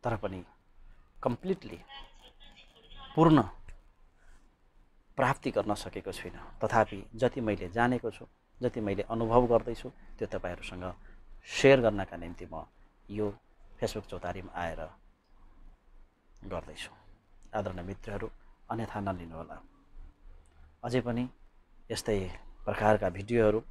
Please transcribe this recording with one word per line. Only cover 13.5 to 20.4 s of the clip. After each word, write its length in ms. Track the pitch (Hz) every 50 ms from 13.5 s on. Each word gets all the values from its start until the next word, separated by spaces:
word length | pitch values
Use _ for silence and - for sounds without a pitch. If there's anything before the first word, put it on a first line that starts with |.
| _ _ - - - - -
Facebook 280 | 110 - 110 98 -
चौतारीमा 420 | - 90 - 90 92 95 87 - -
आएर 340 | 87 87 85 82 82 78 78 - - _ - _ _ _ _ - - - - - - - - - _ _ _ - - - _ _ _ _ _ - - -
गर्दैछु। 460 | 98 90 85 - - 76 - - - - - _ - - _ _ _ - - - - -
आदरणीय 280 | 110 101 98 92 90 87
मित्रहरू, 480 | 90 98 - - 113 104 101 - 110 - - - - - _ - -
अन्यथा 300 | 113 113 113 98 - 110
नलिनुहोला। 640 | 101 98 95 90 85 82 82 80 82 80 78 85 - - - - - - - - - - - _ - - - -